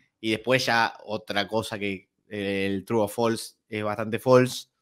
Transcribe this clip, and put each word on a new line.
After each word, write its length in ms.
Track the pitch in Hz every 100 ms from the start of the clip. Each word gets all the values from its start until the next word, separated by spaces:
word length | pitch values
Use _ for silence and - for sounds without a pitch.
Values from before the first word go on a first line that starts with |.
| _ _
Y 120 | 110
después 340 | 110 - 131 131
ya 280 | 117 113 - -
otra 420 | 107 - 101 98
cosa 320 | 110 107 107
que, 300 | 101 95 - _ _
eh, 380 | 107 98 98 98
el 180 | 98
true 200 | 92 117
o 40 | 101
false 480 | - 117 113 - - _
es 120 | 110
bastante 380 | 107 104 110 110
false, 480 | 131 127 127 - - _